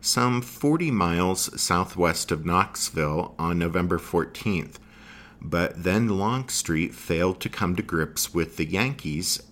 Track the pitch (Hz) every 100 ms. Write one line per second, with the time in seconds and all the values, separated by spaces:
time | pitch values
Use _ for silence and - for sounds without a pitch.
0 | - - 123 123 120 - 147 160 165 113
1 | 87 85 92 92 - - - 87 92 90
2 | 85 82 - 80 78 87 98 - - 80
3 | 76 78 - - 85 87 85 87 87 85
4 | - 87 - - 110 92 - - - -
5 | - - - - 82 85 87 - 87 101
6 | 117 95 104 131 131 - - 80 80 -
7 | - 82 92 90 - - 92 90 - 80
8 | 78 - - 85 80 - 78 92 127 143
9 | 78 76 90 - -